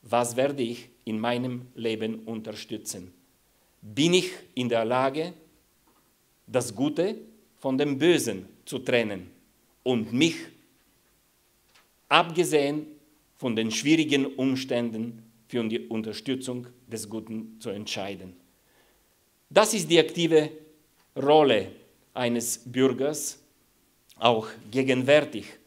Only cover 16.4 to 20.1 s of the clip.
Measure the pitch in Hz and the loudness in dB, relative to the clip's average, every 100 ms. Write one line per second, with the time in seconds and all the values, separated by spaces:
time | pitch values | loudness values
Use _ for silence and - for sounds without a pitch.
16.4 | 131 123 123 _ - 110 107 110 110 110 | -4 -10 -10 _ -14 -12 -8 -10 -8 -10
17.4 | 110 - 117 101 104 - 98 95 92 90 | -10 -12 -10 -10 -8 -8 -8 -10 -14 -20
18.4 | _ _ _ _ _ _ _ _ _ _ | _ _ _ _ _ _ _ _ _ _
19.4 | _ 151 214 220 156 165 156 | _ 2 4 0 4 4 4